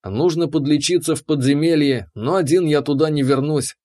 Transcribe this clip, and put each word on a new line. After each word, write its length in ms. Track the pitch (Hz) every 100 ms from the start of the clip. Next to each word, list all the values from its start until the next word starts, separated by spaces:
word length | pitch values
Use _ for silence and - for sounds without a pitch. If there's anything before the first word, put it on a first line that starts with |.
Нужно 440 | 95 101 175 160 165
подлечиться 680 | 156 135 147 - 180 165 147
в 80 | -
подземелье, 840 | 151 131 143 165 160 143 127 95 -
но 200 | 117 190
один 300 | 147 175 165
я 160 | 147
туда 280 | 135 139 156
не 140 | 147
вернусь. 520 | 131 135 143 151 - -